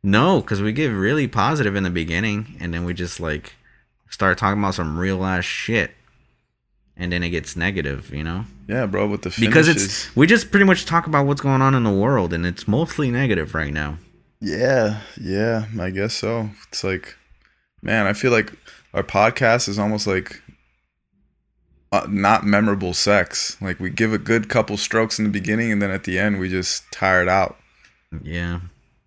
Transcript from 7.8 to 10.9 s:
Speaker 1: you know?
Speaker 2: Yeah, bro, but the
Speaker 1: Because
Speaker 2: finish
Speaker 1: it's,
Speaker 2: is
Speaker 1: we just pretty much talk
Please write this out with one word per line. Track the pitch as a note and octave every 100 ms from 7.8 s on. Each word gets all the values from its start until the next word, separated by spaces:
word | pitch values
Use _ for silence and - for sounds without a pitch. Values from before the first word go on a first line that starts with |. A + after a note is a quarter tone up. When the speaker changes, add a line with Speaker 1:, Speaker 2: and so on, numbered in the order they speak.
| C#2+ C#2 C2+
Speaker 1:
you | C#2+
know? | D#2+ F2 A2+ - -
Speaker 2:
Yeah, | A#2 A2
bro, | F#2+ G#2
but | G2+
the | F2+ F2+
Speaker 1:
Because | A#2 D3+ D#3+
Speaker 2:
finish | D3+
Speaker 1:
it's, | G2 - -
Speaker 2:
is | -
Speaker 1:
we | D#3+
just | A3+ -
pretty | G3+ G3
much | F3+
talk | -